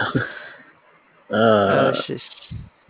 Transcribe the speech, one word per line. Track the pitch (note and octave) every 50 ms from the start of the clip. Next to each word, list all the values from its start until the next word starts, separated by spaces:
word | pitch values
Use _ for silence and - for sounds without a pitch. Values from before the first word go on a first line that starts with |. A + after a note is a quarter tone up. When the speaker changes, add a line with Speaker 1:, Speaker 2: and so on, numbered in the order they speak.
| - - - - - - - - - - - - - - _ _ _ _ _ _ _ _ _ _ _ -
Speaker 1:
Uh, | -
Speaker 2:
Oh, | G#2+ A2+ A2+ G#2+ G#2 G2 G2 G2 - C3+ C3 - - -
shit. | - - C3 - - - - - - - - - - _ _ _